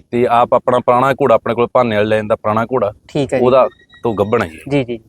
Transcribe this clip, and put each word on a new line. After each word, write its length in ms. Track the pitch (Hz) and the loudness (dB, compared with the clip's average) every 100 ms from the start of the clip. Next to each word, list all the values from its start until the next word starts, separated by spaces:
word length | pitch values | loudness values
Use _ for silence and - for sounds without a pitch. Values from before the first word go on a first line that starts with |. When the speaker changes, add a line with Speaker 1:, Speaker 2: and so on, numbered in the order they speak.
| _ | _
Speaker 1:
ਤੇ 160 | 120 120 | -2 2
ਆਪ 280 | 120 120 | 2 2
ਆਪਣਾ 240 | 123 - 123 | 0 0 0
ਪੁਰਾਣਾ 340 | 123 123 139 | 2 2 0
ਘੋੜਾ, 220 | 135 131 | 0 2
ਆਪਣੇ 200 | 110 117 | 2 0
ਕੋਲ 140 | 113 120 | -2 0
ਭਾਨੇ 240 | 127 120 104 | 0 0 0
ਵਾਲੇ 120 | 107 | 0
ਲੈਣ 180 | 107 107 | -2 -2
ਦਾ 100 | - | -4
ਪੁਰਾਣਾ 280 | 107 110 | -2 -2
ਘੋੜਾ, 280 | 113 127 104 104 - | -2 -2 -2 -6 -8
Speaker 2:
ਠੀਕ 260 | 151 135 | -6 -2
ਹੈ 40 | 131 | 0
ਜੀ। 60 | |
Speaker 1:
ਉਹਦਾ 240 | 120 131 110 - _ - | 2 4 2 -2 _ -8
ਤੋਂ 120 | 120 | -6
ਗੱਭਣ 280 | 101 101 117 | -2 -2 -2
ਹੈ 60 | 87 | -2
ਜੀ। 100 | 78 - | -8 -6
Speaker 2:
ਜੀ, 160 | 143 | -4
ਜੀ। 140 | 120 117 | -4 -10